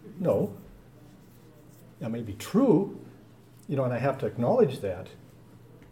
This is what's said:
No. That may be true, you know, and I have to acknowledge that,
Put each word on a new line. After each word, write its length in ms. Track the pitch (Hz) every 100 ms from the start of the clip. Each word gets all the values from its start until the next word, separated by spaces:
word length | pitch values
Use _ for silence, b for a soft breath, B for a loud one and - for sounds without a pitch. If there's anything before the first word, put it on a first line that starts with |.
| - 160
No. 380 | 180 101 202 - - - - - - - - - - - - - - -
That 100 | 113
may 120 | 117
be 120 | 107
true, 640 | 95 - 202 269 160 202 - - - - - - - -
you 80 | 135
know, 80 |
and 100 | 127
I 60 | 120
have 180 | 139 135
to 60 | 110
acknowledge 540 | - 120 247 170 -
that, 280 | - - - - - - - - - - -